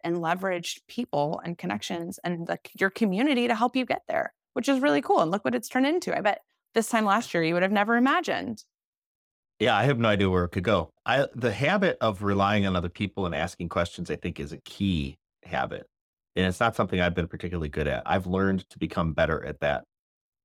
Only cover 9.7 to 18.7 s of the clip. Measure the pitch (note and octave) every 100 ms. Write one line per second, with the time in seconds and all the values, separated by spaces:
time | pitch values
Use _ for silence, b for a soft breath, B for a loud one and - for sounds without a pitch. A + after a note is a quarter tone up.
9.7 | G#2 C3 A#2+ A#2 G2+ G2 F#2 F2 G2 F2+
10.7 | G2 D#2+ _ - C3 C#3 A#2 A#2+ G2+ C#3+
11.7 | G3+ F#3 - A2 F#2+ G2+ G2 G2 G#2+ G2
12.7 | F2+ F2 - G2+ - F2+ D2+ F2+ - F2
13.7 | F2+ F2 - E2+ D2+ F2+ E2 C#2+ - -
14.7 | - G2+ E2 C#2 - _ _ - C2 B1+
15.7 | - - _ _ _ _ F#2 F#2 F#2 A#2
16.7 | - G2+ F#2 F2 F2 E2 D#2+ F#2 F2 D#2
17.7 | D#2 D2 B1 - F#2 F2+ F#2+ G2 F#2+ -